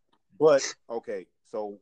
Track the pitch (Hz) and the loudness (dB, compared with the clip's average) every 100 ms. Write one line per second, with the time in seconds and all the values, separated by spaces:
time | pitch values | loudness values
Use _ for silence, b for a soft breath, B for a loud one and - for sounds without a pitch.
0 | _ _ _ 98 156 139 - - - 117 | _ _ _ 2 4 4 2 -12 -12 -12
1 | - 101 85 _ _ 110 104 101 | -8 -12 -12 _ _ -10 -10 -12